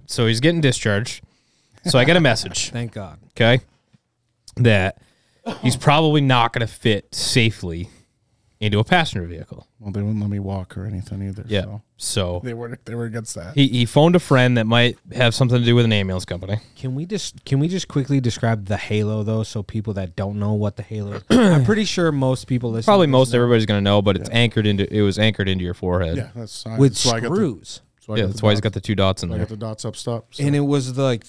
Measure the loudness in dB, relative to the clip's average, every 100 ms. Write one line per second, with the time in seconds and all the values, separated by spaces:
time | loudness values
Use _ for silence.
0 | -8 -2 0 2 2 2 0 0 0 -2
1 | -2 -10 -18 _ _ _ _ _ 0 2
2 | 4 6 4 2 -2 -8 -6 -6 -8 -10
3 | -14 -18 _ 0 2 2 0 _ _ _
4 | _ _ _ _ _ 2 4 4 2 -4
5 | _ _ _ _ -12 -4 -2 0 2 4
6 | 4 4 4 4 2 -2 -6 -2 0 0
7 | -4 -8 0 2 2 0 -8 -8 -10 _
8 | _ _ _ _ _ -6 -2 0 2 2
9 | 0 -4 -10 -12 -16 -20 -20 _ -10 -6
10 | -4 -2 -4 -4 -6 -8 -10 -10 -8 -8
11 | -10 -8 -8 -10 -6 -4 -4 -10 -16 -12
12 | -6 -4 -4 -4 -8 -10 -12 -14 -12 -8
13 | -8 -8 -10 -12 -4 2 2 2 2 4
14 | 4 4 4 4 4 2 2 2 2 0
15 | -8 0 0 2 2 2 4 4 4 2
16 | 0 -4 -6 -10 -6 -8 -8 -12 -8 -8
17 | -6 -8 -10 -12 -4 -2 0 -4 -4 -4
18 | 0 0 0 -2 -2 -2 -4 -6 -2 -2
19 | 0 -2 -2 -4 -4 -8 -8 -6 -6 -6
20 | -8 -6 -6 -4 -2 -2 -2 -6 -10 -10
21 | -10 -6 2 4 6 4 4 2 0 0
22 | 0 0 0 -2 -2 -4 -2 -2 4 4
23 | 6 4 4 4 4 4 4 2 4 4
24 | 4 0 0 2 2 2 2 2 0 2
25 | 2 2 0 0 -2 -2 -4 -4 -2 0
26 | 0 -4 -8 -12 -16 -14 -6 2 2 2
27 | -2 -2 -2 -2 -2 -4 -14 -20 _ _
28 | -6 -2 -2 0 0 2 -2 -4 -4 0
29 | 0 -2 -4 -4 -6 -8 -12 -10 -12 -10
30 | -8 -8 -10 -4 -2 0 2 0 -2 -2
31 | -2 -2